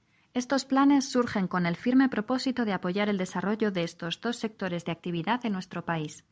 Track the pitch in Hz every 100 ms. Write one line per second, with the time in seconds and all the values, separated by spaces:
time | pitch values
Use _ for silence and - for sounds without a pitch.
0 | _ _ _ 247 247 269 262 269 277 285
1 | 262 247 240 208 180 180 175 170 247 254
2 | 262 220 208 262 262 254 220 185 180 190
3 | 208 196 185 180 185 214 214 185 170 -
4 | 170 - 233 233 220 - 190 175 175 165
5 | 175 170 160 247 233 185 - 175 170 165
6 | 151 - _